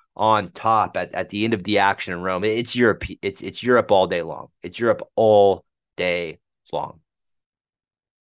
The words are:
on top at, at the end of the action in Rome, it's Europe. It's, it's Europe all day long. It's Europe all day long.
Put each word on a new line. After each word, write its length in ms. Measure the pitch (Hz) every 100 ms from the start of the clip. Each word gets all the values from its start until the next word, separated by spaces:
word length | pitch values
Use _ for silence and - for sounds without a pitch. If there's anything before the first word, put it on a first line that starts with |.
| _ -
on 360 | 107 107 90
top 440 | - 110 110 92 92
at, 160 | 90
at 160 | - 90
the 120 | 101
end 120 | 110
of 100 | 110
the 140 | 92 101
action 360 | 98 98 -
in 80 | 87
Rome, 220 | 90 92
it's 320 | 104 110 123 123
Europe. 260 | 120 98 - -
It's, 220 | 101 98
it's 220 | 98 -
Europe 260 | 117 123 107
all 160 | 98 92
day 160 | 90
long. 260 | 82 73 - _
It's 160 | 87 92
Europe 240 | 117 104 - -
all 480 | 110 107 101 92 _ _ _ -
day 420 | 90 87 85 80 _ _ _
long. 280 | 80 71 - _ _ _ _ _ _ _ _ _ _ _ _